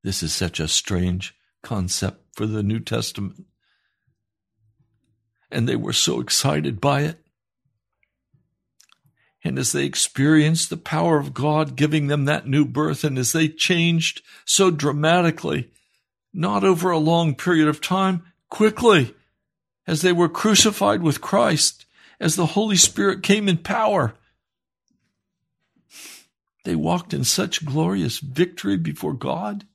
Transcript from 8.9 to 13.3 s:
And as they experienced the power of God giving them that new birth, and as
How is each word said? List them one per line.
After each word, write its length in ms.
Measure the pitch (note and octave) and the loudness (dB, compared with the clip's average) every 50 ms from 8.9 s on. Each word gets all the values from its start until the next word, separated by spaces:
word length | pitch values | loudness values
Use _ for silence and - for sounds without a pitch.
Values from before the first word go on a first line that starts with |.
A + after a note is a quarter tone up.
| _ _ _ _ _ _ _ _ _ _ _ | _ _ _ _ _ _ _ _ _ _ _
And 160 | E3 C3 C3+ | -6 -6 -4
as 140 | C3 - - | -4 -2 -2
they 100 | C#3+ C#3 | -2 -4
experienced 840 | C#3 - - - - - - C3+ D3 D#3 D#3 D3 D#3 E3 E3 - - | -2 -2 -4 -4 -4 -2 0 2 4 6 6 4 4 2 0 -2 -4
the 80 | - | -6
power 400 | E3 - - - D#3 E3+ E3+ D#3+ | -10 -8 -6 -2 0 2 2 2
of 160 | D3 C#3+ C#3+ B2+ | 2 0 -4 -6
God 420 | - C3 D3+ D3+ D#3 D#3 C#3 B2+ | -2 -2 0 2 0 0 -2 -2
giving 320 | B2+ C#3+ D3+ D#3 D#3 D3 | -2 0 0 2 0 0
them 180 | C#3 D3 C#3+ C3+ | 0 0 0 0
that 220 | C#3 D3+ - - | 0 -2 -2 -2
new 160 | - C3+ D3+ D3 | -2 0 2 0
birth, 400 | B2+ A#2+ C#3+ D3+ D#3+ D3 - - | 0 0 -2 -2 -2 -2 -2 -4
and 140 | D3+ C3 | -4 -2
as 160 | B2+ B2 - | -2 -2 -2